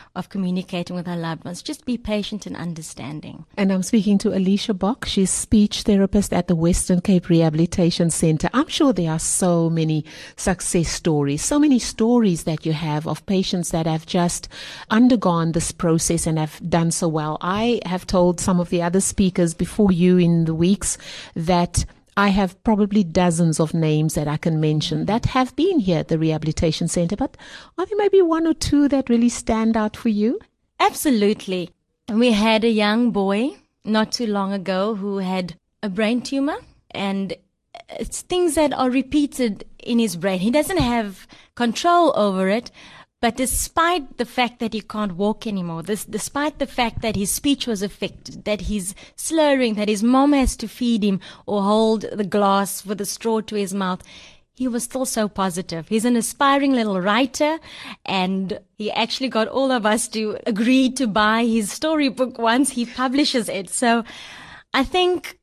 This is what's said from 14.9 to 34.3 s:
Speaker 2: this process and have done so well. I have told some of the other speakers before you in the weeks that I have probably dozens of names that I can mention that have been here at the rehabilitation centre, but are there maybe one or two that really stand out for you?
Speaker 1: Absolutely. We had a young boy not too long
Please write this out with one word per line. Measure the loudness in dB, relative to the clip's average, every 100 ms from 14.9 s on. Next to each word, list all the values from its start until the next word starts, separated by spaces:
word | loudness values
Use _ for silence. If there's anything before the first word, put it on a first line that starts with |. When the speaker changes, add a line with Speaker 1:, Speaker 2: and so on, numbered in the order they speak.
| 4 6 6 4 2 2
Speaker 2:
this | 0 -2
process | -2 2 2 2 0
and | 0 -2
have | -2 -6 -2
done | 2 2
so | 0 0
well. | -2 -2 -4
I | -4 -2 0 0
have | -2 -6 0
told | 2 4 2
some | 0 0
of | 2
the | 0
other | 2 0
speakers | 0 2 2 4 0
before | 0 -6 2 2
you | 4 6 6
in | 6 4
the | 2
weeks | 2 2 2 -2 -8 -10 -18 -12
that | -6 0 0 2 -2 -6 -8 _ 0
I | 2
have | 2 0 -2
probably | 0 2 2 2
dozens | 2 2 2 4 2 2
of | 0
names | 2 2 2 2
that | 0 -2
I | -2
can | 0 0
mention | 2 0 0 -4
that | -2 0 0
have | 0 0
been | 0 2 2
here | 2 0
at | 0
the | 0
rehabilitation | 0 0 -2 0 0 0 -2
centre, | 0 -2
but | -2 -6 -8 -20 -20 -16 -8
are |
there | -4 0
maybe | 4 4
one | 4 4 2
or |
two | 0 2 4 4
that | 2 2
really | 4 4
stand | 0 -2 0 2 2
out | 0 -2
for | -2
you? | 2 0 -2 -8 _ _ _
Speaker 1:
Absolutely. | 0 2 0 4 2 0 -4 -6 -6 -12 _ _ -4
We | 2 4
had | 4 4 4
a | 2
young | 2 2 2 2
boy | 2 0 0 -2 -6 _ _
not | -2 0 0
too | -2
long | -2